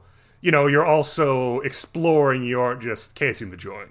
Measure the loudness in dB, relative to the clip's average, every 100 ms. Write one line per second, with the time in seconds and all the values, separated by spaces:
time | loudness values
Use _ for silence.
0 | -16 _ _ _ 0 2 4 4 4 2
1 | 2 0 0 0 0 -4 -6 -8 -10 -2
2 | 2 4 4 2 -2 -2 -2 -2 -8 -8
3 | -10 -4 -4 -4 -10 -14 -14 -16 -16